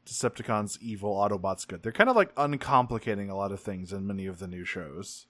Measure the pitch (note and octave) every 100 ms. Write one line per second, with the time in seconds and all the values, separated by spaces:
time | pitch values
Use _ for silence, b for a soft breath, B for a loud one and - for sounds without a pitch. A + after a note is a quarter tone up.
0 | - - B2+ - A#2 G#2+ G#2 - A2+ G#2
1 | G2+ G2 G2+ G#2 F#2+ F#2+ - F2+ A2+ -
2 | A#3 A#3+ F#3+ - C#3+ C#3+ - C3+ B2 A#2
3 | A#2 G2+ G2+ G2 G2 G2 - F#2 F2+ G2
4 | G2 G2 F#2+ F2+ F#2+ F2+ F2 F#2+ D#2+ D2
5 | G#2 -